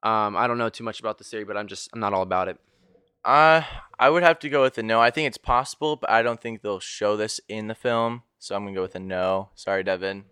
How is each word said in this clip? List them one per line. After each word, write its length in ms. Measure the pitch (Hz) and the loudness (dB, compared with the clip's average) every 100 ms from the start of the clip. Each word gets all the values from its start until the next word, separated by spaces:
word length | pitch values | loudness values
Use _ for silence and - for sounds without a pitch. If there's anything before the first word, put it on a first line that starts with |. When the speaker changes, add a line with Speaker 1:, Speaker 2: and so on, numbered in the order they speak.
Speaker 1:
Um, 340 | 110 110 104 98 | 2 2 2 0
I 100 | 120 | 0
don't 100 | 120 | 0
know 120 | 117 | -2
too 140 | - | -4
much 160 | 117 107 | -10 -8
about 180 | 110 107 | -8 -8
the 60 | |
theory, 200 | - 110 | -10 -12
but 140 | 101 101 | -8 -8
I'm 100 | 104 | -8
just, 220 | 98 - | -12 -14
I'm 60 | 113 | -4
not 140 | 104 | 0
all 80 | 101 | 0
about 260 | 95 92 92 | 0 0 -2
it. 100 | 90 _ _ _ _ _ _ - | -6 _ _ _ _ _ _ 2
Speaker 2:
Uh, 360 | 139 156 160 156 - - - | 6 6 6 2 -12 -16 2
I 100 | 131 | 4
would 140 | 165 | 6
have 160 | 175 165 | 4 4
to 100 | 151 | 0
go 120 | 139 | 2
with 160 | 131 - | 2 0
a 60 | |
no. 180 | 110 113 | 0 4
I 80 | 117 | 4
think 160 | 120 151 | 4 -4
it's 100 | 110 | -6
possible, 560 | - 123 131 - 156 151 | 0 0 0 -6 -6 -4
but 140 | - | 2
I 120 | 113 | 2
don't 180 | 117 117 | 2 -2
think 220 | 120 113 | -8 -8
they'll 180 | 104 98 | -6 -6
show 380 | - - 104 104 | -8 -2 0 0
this 240 | 107 - _ | -2 -6 _
in 180 | 107 107 | -10 -8
the 80 | 113 | -4
film, 480 | 127 117 117 120 _ _ | -2 0 0 -4 _ _
so 160 | - 101 | -8 -6
I'm 80 | |
gonna 120 | 101 98 | -6 -4
go 60 | |
with 140 | 92 92 | -6 -6
a 40 | |
no. 500 | 95 92 92 95 95 _ | -6 -2 0 0 -4 _
Sorry, 280 | - 98 | -4 -2
Devin. 420 | 95 95 95 98 98 | 0 -2 -2 -6 -12